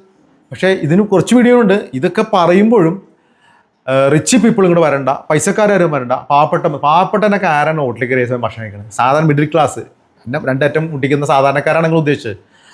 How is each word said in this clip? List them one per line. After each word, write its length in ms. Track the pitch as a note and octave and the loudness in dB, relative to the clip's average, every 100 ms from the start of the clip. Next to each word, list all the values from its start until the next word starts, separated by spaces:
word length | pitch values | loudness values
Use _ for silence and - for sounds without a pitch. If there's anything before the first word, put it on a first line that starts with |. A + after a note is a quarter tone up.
| _ _ _ _ - | _ _ _ _ -20
പക്ഷേ 160 | B2 F#3 | -4 -2
ഇതിന് 340 | F#3+ C#3+ F3+ | 0 0 0
കുറച്ച് 340 | G#3 F#3+ - | 2 0 2
വീഡിയോ 260 | A#3+ A#3+ A#3+ | 4 4 4
ഉണ്ട്. 280 | G#3 G#3 - | 4 0 -2
ഇതൊക്കെ 300 | B2+ F3 G3 A3 | -4 -4 -2 -2
പറയുമ്പോഴും, 600 | G3 E3+ F#3 A3 A#3 D#3+ G3 - _ _ _ _ _ _ _ - | 0 2 4 4 2 2 -2 -12 _ _ _ _ _ _ _ -2
ഏഹ്, 220 | C3+ C#3 | 0 2
റിച്ച് 240 | D3+ - B3 | 2 0 2
പീപ്പിൾ 260 | A3 A3+ | 2 2
ഇങ്ങോട്ട് 200 | F#3 E3+ D#3 | 2 2 2
വരണ്ട, 220 | C#3 C3 | 0 -2
പൈസക്കാരും 840 | C#3 - D3+ G3 G#3 G#3 F#3+ E3 | -4 -2 -2 -2 0 0 2 0
വരണ്ട, 200 | C#3+ B2 | -2 -4
പാവപ്പെട്ട, 540 | B2+ - C#3+ D3 E3 | -6 0 0 2 0
പാവപ്പെട്ടവനൊക്കെ 840 | E3+ C#3 D3 E3 F#3+ G#3 G#3 G3+ F#3 | -2 -2 0 2 0 0 0 0 0
ആരാണ് 340 | D3 D3 D#3+ | 0 0 -2
ഹോട്ടലിൽ 260 | C3 A2+ B2 | -4 -4 -2
കയറിയ 160 | B2+ | -2
സമയം 160 | A#2+ B2 | -2 -4
ഭക്ഷണം 220 | A2+ A2+ | -6 -8
കഴിക്കുന്നത്? 280 | A2 G2+ G#2+ | -16 -16 -10
സാധാരണ 340 | - B2 D3+ | -2 0 2
മിഡിൽ 200 | D#3+ C#3+ D3+ | 2 0 0
ക്ലാസ്, 260 | E3 C#3+ A#2 - _ _ _ | 0 0 -2 -14 _ _ _
പിന്നെ 160 | A2+ D3 C3 | -10 -8 -4
രണ്ടറ്റം 420 | C3+ D3 D3+ D#3+ | -2 -2 -2 -4
മുട്ടിക്കുന്ന 340 | C#3+ C#3+ C#3+ | -4 -2 -2
സാധാരണക്കാരാണ് 580 | D3 C#3 C#3 C#3+ D#3 D#3 | 0 2 2 0 -2 0
നിങ്ങൾ 160 | E3 E3 | 0 0
ഉദ്ദേശിച്ചത്. 380 | D3 C#3 A2+ - _ _ _ | 0 -2 -6 -12 _ _ _